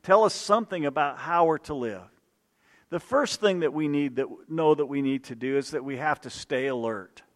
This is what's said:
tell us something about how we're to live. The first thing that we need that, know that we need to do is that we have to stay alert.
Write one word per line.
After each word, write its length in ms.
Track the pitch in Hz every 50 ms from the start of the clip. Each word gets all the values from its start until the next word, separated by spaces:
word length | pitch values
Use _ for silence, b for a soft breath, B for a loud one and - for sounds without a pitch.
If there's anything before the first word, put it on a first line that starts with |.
| _
tell 200 | - 185 214 220
us 100 | 190 -
something 520 | - - - 208 226 226 - 190 175 151
about 320 | 143 135 156 147 143 127
how 280 | - - 160 170 170 170
we're 120 | 160 160
to 160 | 143 - - 151
live. 340 | 135 123 113 101 92 90 _ _ _ _ _ _ _ _ _ b b b b b b b b
The 100 | 175 170
first 400 | - - 247 285 285 214 - -
thing 180 | 214 208 190 175
that 140 | 165 143 131
we 160 | 156 156 147
need 260 | 143 143 143 139 120
that, 120 | 127 135 135 131 - - -
know 240 | 160 165 160 151 151
that 120 | 147 147
we 160 | 131 143 139
need 240 | 139 135 135 131 131
to 100 | - 127
do 220 | 113 123 131 135
is 140 | 139 135 -
that 120 | - 139 123
we 140 | 139 139
have 240 | 123 147 151 147 -
to 80 | - 123
stay 380 | - - - _ 147 127 135
alert. 560 | 139 131 123 113 113 113 101 92 - _ - _ _ _